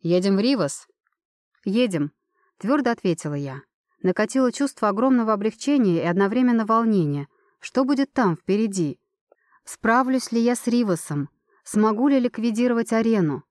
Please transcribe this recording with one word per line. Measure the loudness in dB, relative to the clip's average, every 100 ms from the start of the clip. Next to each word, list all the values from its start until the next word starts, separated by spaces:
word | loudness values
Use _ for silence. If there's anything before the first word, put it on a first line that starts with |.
Едем | 0 0 2 0
в |
Ривас?» | 0 0 -2 -6 -16 _ _ _ _ _ _ _
«Едем», — | -4 0 0 0 -4 _ _ _ _ _
твёрдо | -2 0 0
ответила | -2 -2 -2 -4
я. | -8 -8 -12 -18 _ _ _
Накатило | -2 0 0 0 0
чувство | 0 -6 -2 -4
огромного | 0 2 2 2
облегчения | 0 -2 -4 -2 2 2 2
и | 0
одновременно | 0 0 2 2 2 2
волнения. | 0 2 2 0 -4 -8 _ _ _
Что | -6 -2
будет | 0 0 0
там, | 0 0 0
впереди? | -2 -2 0 -2 -4 -6 _ _ _ _ _ _
Справлюсь | -20 -6 2 2 2 -2 0
ли | 0
я | 0 0
с | 0
Ривасом? | 0 0 -2 -2 -6 -6 _ _ _
Смогу | -4 0 2 2 2
ли | 2
ликвидировать | 0 -2 -4 0 0 0 0
арену? | 0 2 2 0 -2 -10